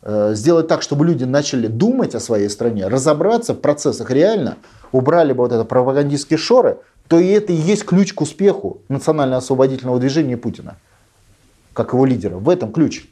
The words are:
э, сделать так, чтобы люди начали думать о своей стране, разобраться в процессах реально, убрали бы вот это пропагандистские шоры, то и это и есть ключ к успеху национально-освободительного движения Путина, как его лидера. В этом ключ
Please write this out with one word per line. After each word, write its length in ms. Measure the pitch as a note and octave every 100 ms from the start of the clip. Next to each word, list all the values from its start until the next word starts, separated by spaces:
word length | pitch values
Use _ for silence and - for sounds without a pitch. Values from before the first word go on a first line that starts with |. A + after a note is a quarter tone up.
э, 320 | - G#2+ G#2
сделать 320 | G#2+ B2 E3 D#3+
так, 140 | E3
чтобы 240 | - C#3 D#3+
люди 180 | D#3
начали 420 | B2+ C#3 D3+ C3 A2+
думать 480 | A2+ G3+ C4 A3+
о 60 | A#2
своей 300 | - A2 G2+
стране, 380 | G#2 A#2 G#2+ F#2+
разобраться 680 | B2+ C3+ D3+ E3+ A3+ A#3
в 60 | C3
процессах 500 | D3 D3 D3 A2+ G#2+
реально, 480 | B2+ F3+ A3+ B2+ - - - -
убрали 420 | C3 C3 E3+ D#3+
бы 120 | B2
вот 80 | B2
это 120 | A#2
пропагандистские 760 | A2+ B2+ B2+ C3+ C#3+ C#3+ - D#3
шоры, 400 | - B3 D#3 - - _ _
то 100 | E3+
и 100 | F#3
это 240 | G#3 G#3
и 40 | E3+
есть 280 | D#3 G#3
ключ 280 | - F3+ G3
к 80 | -
успеху 640 | D3+ - G3+ F3+ G2 - _
национально-освободительного 1120 | C#3 D3 D#3 C3+ B2+ B2+ B2+ C3+ C3 B2 B2+
движения 380 | B2+ C#3+ C#3+ A#2+
Путина, 400 | A#2+ - - - _ _ _ _ _ _ _ _ _
как 200 | - A2
его 100 | B2
лидера. 320 | C3+ B2 F#2+ F2
В 120 | A2+
этом 240 | F3+ A2+
ключ 340 | D#3+ C#3+ - -